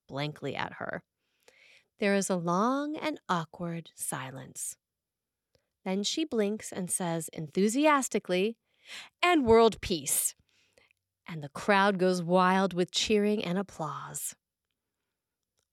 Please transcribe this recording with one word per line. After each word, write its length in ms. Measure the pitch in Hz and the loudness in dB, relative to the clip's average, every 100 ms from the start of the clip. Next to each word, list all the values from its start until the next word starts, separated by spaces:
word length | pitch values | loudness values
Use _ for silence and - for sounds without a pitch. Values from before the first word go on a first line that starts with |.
| - | -12
blankly 500 | 135 147 147 139 - | -6 -6 -6 -8 -6
at 180 | - | -8
her. 300 | - - - - _ _ _ _ _ _ _ _ - | -8 -10 -10 -12 _ _ _ _ _ _ _ _ -2
There 160 | 202 | 0
is 160 | 202 190 | 2 0
a 60 | 185 | -2
long 600 | 170 180 233 269 294 311 | 0 2 2 0 -4 -6
and 240 | 311 302 - | -6 -6 -4
awkward 600 | 180 160 - 170 165 160 - | -4 -4 -8 -8 -8 -10 -12
silence. 840 | - 143 131 160 143 - - - _ _ _ _ _ _ _ _ _ _ | -8 -8 -8 -12 -16 -12 -12 -12 _ _ _ _ _ _ _ _ _ _
Then 200 | 196 190 | -4 -4
she 200 | 208 - | -2 -4
blinks 480 | 311 233 202 214 - | -2 0 0 -2 -8
and 200 | - 180 | -8 -6
says 380 | - 180 165 165 | -4 -2 -4 -6
enthusiastically, 1300 | - 151 - 208 247 302 285 247 - - 180 208 233 _ _ - - - - | -10 -6 0 2 4 4 4 2 -4 -2 0 0 -4 _ _ -20 -18 -18 -2
"And 280 | 349 339 233 | 2 4 6
world 340 | 226 226 - | 8 8 4
peace." 540 | - 170 135 - - - _ _ _ _ _ _ _ _ - | -4 -4 -2 -2 -2 -6 _ _ _ _ _ _ _ _ -14
And 180 | 165 | -12
the 60 | 143 | -10
crowd 480 | - - 196 202 190 | -6 2 4 4 4
goes 240 | 185 180 | 2 2
wild 520 | 165 185 180 190 190 175 | 2 4 6 4 2 0
with 160 | 180 | -2
cheering 520 | - - 214 208 208 | -2 2 2 2 0
and 140 | - 180 | -2 -4
applause. 760 | 190 - 151 143 143 151 - - _ _ _ _ _ _ _ _ _ _ _ _ _ | -4 -6 -8 -8 -10 -10 -12 -14 _ _ _ _ _ _ _ _ _ _ _ _ _